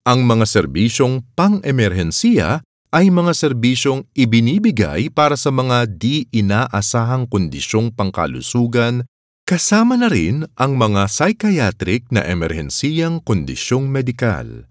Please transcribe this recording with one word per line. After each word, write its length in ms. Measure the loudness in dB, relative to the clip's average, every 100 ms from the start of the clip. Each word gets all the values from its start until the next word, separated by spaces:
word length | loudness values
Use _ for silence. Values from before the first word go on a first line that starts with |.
Ang 240 | 2 2
mga 240 | 4 4 4
serbisyong 880 | 2 0 0 0 2 0 0 -6 0
pang-emerhensiya 1300 | 2 2 0 0 0 0 -2 0 2 2 2 -2 -6 _ _
ay 240 | 2 4
mga 240 | 4 2 0
serbisyong 720 | 0 2 0 2 0 -2 -4 0
ibinibigay 960 | 2 4 4 2 0 0 0 0 -4
para 240 | 0 0 2
sa 160 | 0
mga 320 | 0 0 0 0
di 320 | -2 -2 -2 -2
inaasahang 960 | 0 0 0 0 -2 -2 -2 -2 -2 -2
kondisyong 640 | -2 -2 -4 -4 -2 -2
pangkalusugan, 1120 | -2 -6 -2 -4 -6 -4 -2 0 0 -2 -2 -8 _ _ _
kasama 560 | -4 -2 2 2 2 2
na 80 | 2
rin 400 | 2 0 -2 -6 _
ang 240 | -2 2
mga 240 | 2 2
psychiatric 1040 | 0 0 -2 0 0 2 0 -2 -2 -2 -2
na 160 | -2
emerhensiyang 960 | -2 -2 -2 -4 -6 -4 -4 -2 -2 -4
kondisyong 720 | -2 -2 -2 -8 -4 -2 -2
medikal. 720 | -2 -4 -2 -2 -2 -6 -16 -20